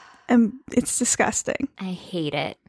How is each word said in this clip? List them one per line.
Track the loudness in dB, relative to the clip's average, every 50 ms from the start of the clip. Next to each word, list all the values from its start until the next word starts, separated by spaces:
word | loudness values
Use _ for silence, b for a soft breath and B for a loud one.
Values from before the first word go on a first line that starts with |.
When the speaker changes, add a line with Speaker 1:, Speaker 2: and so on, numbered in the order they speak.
| B B B B B 4
Speaker 1:
I'm, | 4 6 6 4 0 -6 -12 -2
it's | 0 0 0 0 -2 -2
disgusting. | 0 0 2 2 2 0 0 -2 -2 -4 -4 -4 -6 -8 _ -10
Speaker 2:
I | -10 -8
hate | -8 -10 -10 -8 -6 -4 -4 -2 -2
it. | -4 -4 -4 -6 -10 _